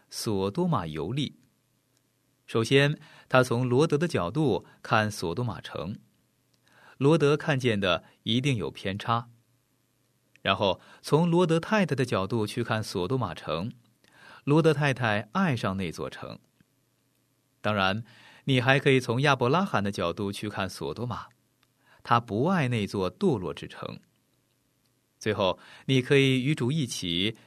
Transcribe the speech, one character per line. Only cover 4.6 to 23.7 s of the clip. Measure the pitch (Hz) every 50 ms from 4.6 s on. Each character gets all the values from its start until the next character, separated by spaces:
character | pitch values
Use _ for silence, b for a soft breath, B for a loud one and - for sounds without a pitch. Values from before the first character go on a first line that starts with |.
| B B B B -
看 | - 120 110 107 107
索 | 104 - 95 82 85
多 | - -
玛 | 117 87 -
城， | - - - - 73 92 - - - _ _ _ _ _ _ _ _ _ _ b b b b b b b b
罗 | b 131 143 165
德 | 156 147 143 151
看 | 147 - 160 143
见 | 131 123 120 107 101
的 | 98 92 85 80 b b b b -
一 | 101 113 123
定 | 135 147 127
有 | 104 80 65
偏 | - - - 98 95 104
差。 | - - 117 117 120 - - _ _ _ _ _ _ _ _ _ _ _ _ _ _ _ _ _ _ _ _ _
然 | - 98 98
后， | 104 107 95 87 B B B B B
从 | - - 147 151 175 170
罗 | 165 175 180
德 | 165 160 165
太 | 165 - 220 214 185
太 | 143 139
的 | 131 131
角 | 120 117 95 95
度 | 98 117 113 107
去 | 104 - 120
看 | 113 - 117 110 110
索 | - - 92 87
多 | 92 131
玛 | 131 113 87 82
城， | - - - 78 82 95 120 - - _ _ _ _ B B B B B B B B B
罗 | 135 143 165
德 | 156 160 143
太 | 139 151 143 127
太 | - 127 110 104 104 110 -
爱 | - 190 196 165 127
上 | 113 - 101 95
那 | 95 95 82
座 | 76 - 71 65
城。 | - - 65 65 55 - _ _ _ _ _ _ _ _ _ _ _ _ _ _ _ _ _ _ _ _ _ _ _ _
当 | - 104 107
然， | 101 95 95 98 113 117 B B B B B B B B
你 | 139 135 127
还 | 117 131 135 143
可 | - 147
以 | 131 131
从 | - - 113 127
亚 | 143 147 139
伯 | - 123 120
拉 | 147 180 196
罕 | - - 107 101
的 | 101
角 | 101 - 90 85 85
度 | - 101 98
去 | 104 - 110
看 | 104 - 110 98 95
索 | - - 78 71 78
多 | - 117
玛。 | 123 98 82 - - _ _ _ _ _ _ _ _ _ b b b b b - -
他 | 123 120
不 | 120 - 98 107 135
爱 | 180 196 175 135 123
那 | 123 110 101
座 | 95 - 101 92 90 - -
堕 | 202 185 131
落 | 98 90 73 -
之 | - 80
城。 | 73